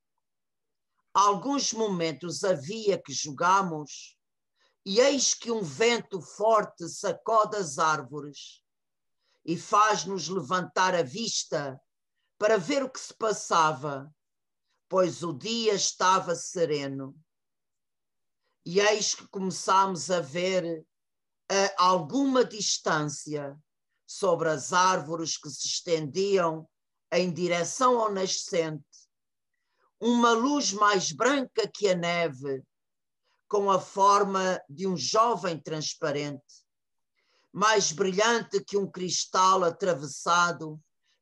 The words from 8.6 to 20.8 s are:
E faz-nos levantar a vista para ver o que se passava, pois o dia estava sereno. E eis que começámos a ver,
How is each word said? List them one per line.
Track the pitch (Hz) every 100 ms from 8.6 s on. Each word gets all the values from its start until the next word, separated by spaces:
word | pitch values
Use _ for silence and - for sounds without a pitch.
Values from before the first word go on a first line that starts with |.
| _ _ _ _ _ _ _ _ -
E | 175
faz-nos | - 208 214 208 156 196 151
levantar | 190 131 185 - - 185 175
a |
vista | 139 160 226 - - 160 143 135 _ _ _ _ _ -
para | 208 220
ver | 151 277
o | 262
que | -
se | -
passava, | - 220 208 - 185 156 160 147 139 143 _ _ _ _ _ _ _ _
pois | 185 180 127
o | 170
dia | 135 190 233 226
estava | 196 - - 185 190 180 170
sereno. | - 185 165 147 139 135 135 139 _ _ _ _ _ _ _ _ _ _ _ _ _ _ -
E | 180
eis | 208 214 202
que | - -
começámos | 196 190 165 - 190 196 180 131
a | 180
ver, | 147 160 180 185 170 160